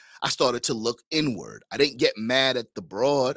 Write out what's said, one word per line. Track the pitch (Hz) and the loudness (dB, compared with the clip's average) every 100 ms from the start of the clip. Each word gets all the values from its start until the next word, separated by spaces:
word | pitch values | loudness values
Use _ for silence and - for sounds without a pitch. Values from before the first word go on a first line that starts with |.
| - - | -20 -8
I | 139 | -4
started | - 135 120 | 0 2 2
to | - | -2
look | 117 113 120 _ | -2 -4 -4 _
inward. | 156 151 101 60 53 - | -2 -2 -2 -8 -16 -8
I | 110 | 0
didn't | 143 123 | 0 2
get | 151 - | 0 0
mad | 110 131 131 123 | 0 2 2 0
at | 113 | -4
the | - | -10
broad. | 87 95 131 143 131 | -10 -2 2 2 0